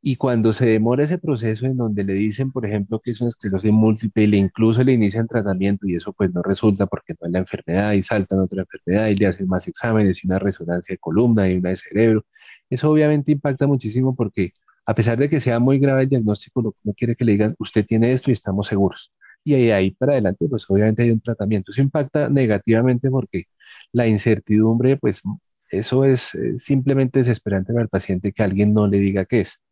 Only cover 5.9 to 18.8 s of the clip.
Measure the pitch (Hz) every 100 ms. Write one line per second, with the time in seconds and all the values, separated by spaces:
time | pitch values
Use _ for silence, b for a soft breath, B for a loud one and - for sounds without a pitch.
5.9 | 85 92 - 95 90 87 98 110 98 98
6.9 | - _ 82 85 90 95 - - 87 104
7.9 | 104 95 107 95 95 95 95 92 - -
8.9 | 98 110 98 101 87 95 92 - - 120
9.9 | 110 101 92 92 92 98 92 85 87 -
10.9 | 95 85 85 120 110 95 92 90 92 -
11.9 | 101 113 110 - B B B _ 127 151
12.9 | 156 151 151 143 147 147 135 143 139 113
13.9 | 113 131 131 107 - 90 _ _ _ -
14.9 | 139 107 117 143 151 127 117 123 139 139
15.9 | 135 131 135 107 101 - - 113 - 104
16.9 | 101 117 120 117 101 107 156 - - 101
17.9 | 110 117 131 - 117 - 98 101 101